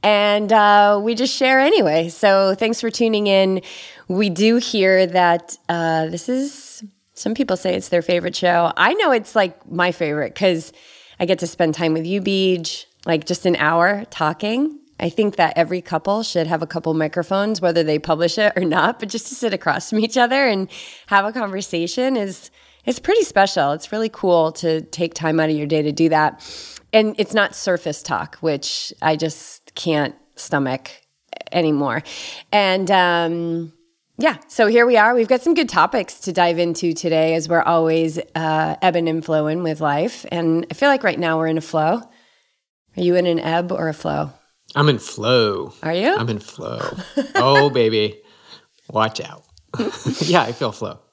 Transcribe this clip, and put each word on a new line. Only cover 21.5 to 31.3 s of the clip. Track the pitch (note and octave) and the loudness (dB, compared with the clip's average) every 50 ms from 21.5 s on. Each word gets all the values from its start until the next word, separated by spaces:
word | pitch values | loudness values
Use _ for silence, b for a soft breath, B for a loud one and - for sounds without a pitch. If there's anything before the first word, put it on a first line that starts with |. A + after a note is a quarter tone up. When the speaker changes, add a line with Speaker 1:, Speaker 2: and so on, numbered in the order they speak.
| F#3+ G3 G3+ - - E3+ E3+ E3+ - B3+ B3+ C4+ C4+ A#3 | -6 -8 -6 -4 -4 -4 -4 -4 -2 -2 -2 0 0 -2
Speaker 1:
is, | G3+ G3 F3+ - - - b b b b b b b | -2 -4 -6 -10 -14 -18 b b b b b b b
it's | - B3 - | -6 -6 -4
pretty | - - G#4 A#4 | 0 2 2 2
special. | F#4+ - - G3+ G3 G3 - F3 C#3+ C#3+ | 2 2 4 2 2 4 2 0 0 0
It's | D3 E3 - - | -2 -4 -6 -8
really | G#3 G#3+ A3+ A3 | -4 -4 -4 -4
cool | - - - F#3 F3 E3 D#3+ D#3+ | -4 -2 2 4 4 4 4 2
to | D#3+ - - E3 D#3+ D#3+ | -2 -4 -2 -2 -2 -2
take | D#3+ - - - F3 E3 - | -4 -8 -4 -4 -4 -4 -4
time | - D#3 D#3+ D#3+ D#3+ | -4 -2 0 0 2
out | D#3 D#3 | 2 0
of | D#3 | 0
your | D3+ D3+ | -2 -2
day | D3 D#3+ D3+ | -2 0 0
to | D3 D3+ | 0 -2
do | C#3+ D3+ E3 D#3+ | 0 2 2 4
that. | D#3+ D#3 D#3 D3+ - B B B B B B B B B B _ | 4 4 2 2 -2 B B B B B B B B B B _
And | - A3 G#3+ G#3+ - - | 2 2 4 2 0 -2
it's | G3+ - G#3+ | -4 0 2
not | A3 G3+ - - | 0 0 0 -2
surface | - - G3 F3 E3+ - E3 D3 - | -6 -2 -2 -2 -2 -2 -6 -8 -8
talk, | - - C#3+ F2 E3 D#3+ - | -6 -4 -4 -4 -4 -8 -12
which | _ - D#3+ D3 C3+ - - - - - - - _ | _ -4 -2 -2 -2 -6 -8 -8 -8 -8 -10 -10 _
I | - D#3 D#3 | 0 0 0
just | D3+ D#3+ D#3 D#3 - - - - - _ - _ | 0 -2 -4 -4 -8 -12 -12 -14 -16 _ -16 _
can't | - - E3+ D#3 D3 C#3+ B2+ - _ _ _ _ | -8 -4 -2 0 0 -2 -2 -6 _ _ _ _
stomach | - - - D#3+ C#3+ C#3 C3 C3 C3+ - - - - _ _ _ _ _ _ | -12 -6 -2 -2 -2 0 -2 -4 -6 -8 -16 -20 -20 _ _ _ _ _ _